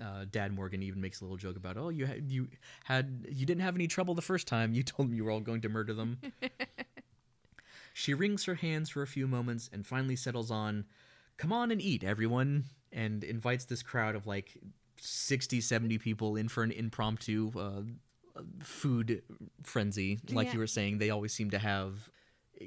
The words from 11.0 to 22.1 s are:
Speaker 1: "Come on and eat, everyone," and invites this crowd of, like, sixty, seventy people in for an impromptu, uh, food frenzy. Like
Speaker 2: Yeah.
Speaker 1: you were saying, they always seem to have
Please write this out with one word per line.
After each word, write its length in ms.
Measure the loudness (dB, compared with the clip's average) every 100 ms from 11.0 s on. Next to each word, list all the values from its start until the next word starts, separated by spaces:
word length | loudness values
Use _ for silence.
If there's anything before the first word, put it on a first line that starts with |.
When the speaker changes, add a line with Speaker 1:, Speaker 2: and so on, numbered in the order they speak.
| -20 -20 -20 -4
Speaker 1:
"Come 140 | 0
on 200 | 2 4
and 100 | 2
eat, 220 | 2 2
everyone," 640 | 2 2 4 4 4 2 0 -8 -10
and 300 | -2 -2 -2
invites 420 | -2 -2 2 0 0
this 180 | -6
crowd 320 | -2 0 2 0
of, 100 | -2
like, 300 | -4 -4 -14 -18 -20 _ -14
sixty, 580 | -6 -2 2 2 2 0
seventy 380 | 4 2 4 2
people 380 | 2 0 2 2
in 100 | 0
for 160 | 2
an 80 | 2
impromptu, 800 | 2 -2 0 0 0 0 0 0 -2
uh, 240 | -4 -4 -6 -10 _ _ -18 -14 -12 -12
food 600 | -12 -2 2 2 2 -2 -4 -16 -16 -14
frenzy. 560 | -4 0 2 2 0 0 0
Like 160 | 2 2
Speaker 2:
Yeah. 60 |
Speaker 1:
you 60 | 2
were 80 | 0
saying, 320 | 2 2 2
they 100 | 2
always 240 | 2 -2
seem 160 | -2 0
to 100 | 0
have 500 | 2 0 0 -6 -12